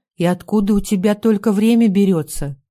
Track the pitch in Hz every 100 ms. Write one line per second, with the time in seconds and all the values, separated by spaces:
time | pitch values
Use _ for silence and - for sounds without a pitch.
0 | _ - 175 180 - 214 202 202 202 202
1 | 208 208 226 208 226 202 220 233 226 190
2 | 196 170 147 - 143 139 _